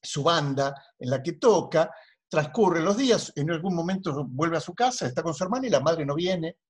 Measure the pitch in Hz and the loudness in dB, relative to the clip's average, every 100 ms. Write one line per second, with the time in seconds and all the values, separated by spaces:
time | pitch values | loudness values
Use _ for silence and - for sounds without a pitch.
0 | - 151 151 165 143 139 139 139 _ - | -10 -2 2 2 2 0 -2 -4 _ -10
1 | 127 131 170 160 254 180 - 160 165 - | -4 -4 -4 0 4 4 4 2 0 -2
2 | - _ - 156 147 233 185 165 175 208 | -20 _ -4 -2 0 2 4 4 2 2
3 | 269 196 - - 151 160 185 170 170 190 | 4 2 0 -4 -2 -2 -2 -2 -2 -4
4 | 185 139 135 127 165 165 - 175 254 - | -4 -6 -6 -2 0 -2 -4 0 0 0
5 | 127 131 160 151 185 254 254 139 147 160 | -4 -4 -4 -2 -4 -2 2 2 2 0
6 | 143 151 180 180 160 - | -2 -2 -2 -2 -4 -10